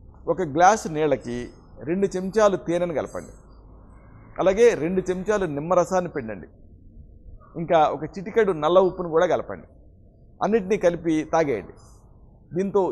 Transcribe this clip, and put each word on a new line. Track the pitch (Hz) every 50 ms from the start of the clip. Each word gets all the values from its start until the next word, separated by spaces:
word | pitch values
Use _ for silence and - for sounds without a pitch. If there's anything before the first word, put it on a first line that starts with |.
| - - - - -
ఒక | 151 165 151
గ్లాసు | 185 147 131 160 175 190 220 214 -
నీళ్ళకి | 190 156 151 156 147 135 110 - 123 120 120 120 - - - - - - - 113
రెండు | 143 175 196 196 190 -
చెంచాలు | 185 185 190 - 220 214 208 185
తేనెను | - - 160 170 175 175 175 156
కలపండి, | 120 98 - - 90 80 - - - - - - - - - - - - - - - - - - - - - - -
అలాగే | 156 185 190 214 240 233 185
రెండు | 135 147 170 190 185 185 185
చెంచాలు | 185 185 180 202 208 214 185
నిమ్మరసాన్ని | 160 143 143 151 170 180 180 170 175 185 185 175 165
పిండండి, | - 151 113 110 104 92 71 - - - - - - - - - - - - - - - - - - - - - - 156
ఇంకా | 165 147 175 160 151 110 135
ఒక | 139 156
చిటికెడు | - - 196 175 220 - 226 214 190
నల్ల | 180 151 147 160 180 190
ఉప్పును | 190 180 180 180 180 170
కూడా | 156 160 180
కలపండి. | 170 139 113 - - 95 80 - - - - - - - - - - - - - - - - -
అన్నిటినీ | 190 220 233 185 185 214
కలిపి | - 180 175 175 160 165 170 156 156 147 - 165
తాగేయండి. | 165 165 143 120 98 85 - - - - - - - - - - - - - - - - - 143
దీంతో | 175 196 196 160 202 180 151